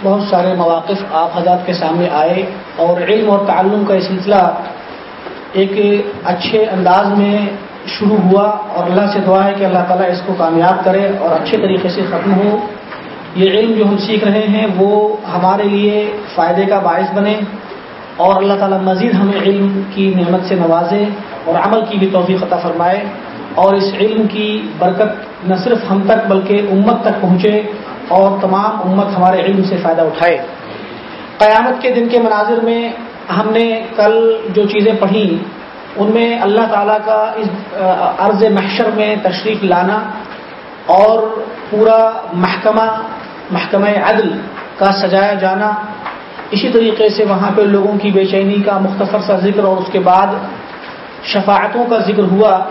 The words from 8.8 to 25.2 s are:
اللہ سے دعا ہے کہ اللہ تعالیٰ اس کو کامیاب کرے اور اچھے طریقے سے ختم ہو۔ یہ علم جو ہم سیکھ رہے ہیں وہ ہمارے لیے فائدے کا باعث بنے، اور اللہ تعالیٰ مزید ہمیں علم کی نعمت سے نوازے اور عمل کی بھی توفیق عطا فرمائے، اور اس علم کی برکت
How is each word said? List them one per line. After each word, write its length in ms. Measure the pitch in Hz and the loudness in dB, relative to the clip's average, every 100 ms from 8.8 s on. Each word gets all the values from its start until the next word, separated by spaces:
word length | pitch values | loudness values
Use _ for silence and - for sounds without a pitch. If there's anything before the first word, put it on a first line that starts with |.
اللہ 180 | 175 185 202 | 0 0 0
سے 60 | 202 180 | 0 2
دعا 180 | 190 196 | 2 2
ہے 60 | |
کہ 120 | - 190 | 0 0
اللہ 140 | 180 180 | 0 0
تعالیٰ 240 | 180 185 | 0 0
اس 100 | 175 - | -2 -4
کو 80 | 175 | -2
کامیاب 480 | 165 165 175 185 190 | 0 2 2 2 2
کرے 260 | 196 196 196 | 2 0 0
اور 100 | 165 | 0
اچھے 280 | 160 - 220 | -2 0 0
طریقے 320 | 196 185 180 | 2 0 0
سے 120 | 202 180 | -2 -2
ختم 240 | 170 196 | -2 0
ہو۔ 340 | 190 208 214 - - - - - - - 165 | 2 2 0 -4 -10 -14 -16 -16 -16 -12 2
یہ 140 | 190 | 2
علم 220 | 196 226 | 4 2
جو 120 | 220 202 | 2 2
ہم 120 | 202 | 2
سیکھ 260 | - 214 | 0 0
رہے 200 | 208 208 214 | 2 2 2
ہیں 200 | 208 214 180 | 2 0 2
وہ 380 | 196 208 214 214 - | 2 4 2 -2 -4
ہمارے 300 | 175 185 202 | 0 2 2
لیے 480 | 202 202 208 208 208 - - - | 2 2 2 2 -2 -6 -8 -2
فائدے 300 | 165 180 196 | 0 2 2
کا 140 | 202 | 2
باعث 340 | 175 170 196 | 2 0 -2
بنے، 260 | 196 202 214 208 - - - - - - - | 0 0 -2 -4 -8 -14 -16 -16 -18 -18 0
اور 180 | 180 196 | 2 2
اللہ 180 | 196 202 | 2 0
تعالیٰ 220 | 196 190 | 0 0
مزید 320 | 190 185 233 | 0 0 2
ہمیں 260 | 190 196 202 | 2 2 2
علم 400 | 196 202 196 196 - | 0 2 2 0 -4
کی 200 | - 196 185 | -2 0 2
نعمت 220 | 170 185 185 | 2 0 0
سے 80 | 190 | 0
نوازے 500 | 165 165 175 202 208 - - - - | 2 2 2 0 -2 -4 -10 -10 -2
اور 100 | 170 | 0
عمل 300 | 190 220 220 | 2 0 0
کی 80 | 208 | 0
بھی 120 | 190 | 0
توفیق 320 | 185 175 185 | 2 0 0
عطا 140 | 180 175 | 0 -2
فرمائے، 460 | 175 165 170 196 202 - - - - - | -2 0 0 0 -4 -10 -12 -14 -8 2
اور 180 | 190 | 2
اس 200 | 196 190 - | 4 0 0
علم 280 | 214 214 202 | 0 2 0
کی 340 | 196 214 214 - - | 0 -2 -4 -6 -2
برکت 480 | 180 185 208 - | -2 2 0 -2